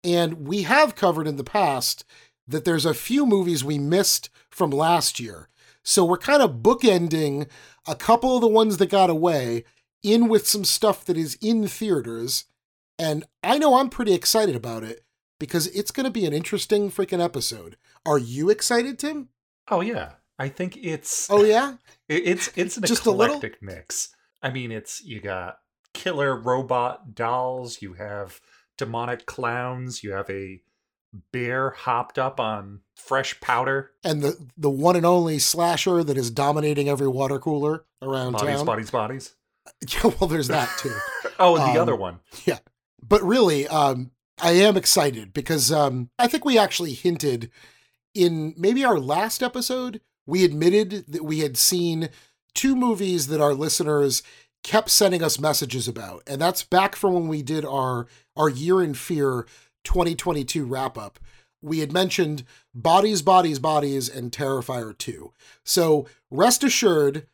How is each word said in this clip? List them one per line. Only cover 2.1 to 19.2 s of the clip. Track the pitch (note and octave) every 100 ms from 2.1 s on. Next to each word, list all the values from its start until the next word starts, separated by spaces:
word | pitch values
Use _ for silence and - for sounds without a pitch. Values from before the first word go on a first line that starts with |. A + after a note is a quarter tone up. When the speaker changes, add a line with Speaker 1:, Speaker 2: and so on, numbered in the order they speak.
| - _ _ -
Speaker 1:
that | D3+
there's | F3+ E3
a | D3+
few | D3+ - C4+
movies | C4+ G3+ F3 D#3+
we | C3+ D3
missed | C#3+ F3+ F#3+ - - _ _
from | - E3
last | C#3 D#3+ E3+ - -
year. | A#2 E2+ D#2 _ _ _
So | - -
we're | E3+ F3
kind | - D4
of | A#3 A#2+
bookending | D3+ B3+ A#3+ F3+ E3+ D#3+ D3+ C#3 D3 - - _ -
a |
couple | D3+ - A#3 B3+
of | B3+
the | A#3
ones | A3 A3 F#3+
that | G3
got | G3 F#3
away | D#3 F3 D3+ B2 A#2+ - _ _ _
in | G3+ A3+ A#3
with | G#3+ -
some | G#3
stuff | F#3 - G#3+ F#3+
that | - E3+
is | D#3 -
in | G#3+ A3+ G#3
theaters. | - A3 D#3 A#2 A2+ B2 - - _ _ _ _ -
And | D#3+ D3+ - _
I | F3+ C#4
know | D4+ B3+
I'm | C4+
pretty | - G#3+
excited | F3+ - A3+ G#3 B2
about | A#2 A2+
it | A2 - _ _ _ _
because | D3+ E3+ E3+
it's | G3 G3+
gonna | - B3+
be | A3 E3+
an |
interesting | D3 E3+ G3+ - G#3 G3+
freaking | - F#3+ F3+
episode. | E3+ C#3+ - A2+ E2+ - _ _
Are | D#3+ D3
you | A#2 B2+ E3+
excited, | G#3+ - A#3+ B3+ B3
Tim? | D4 D4+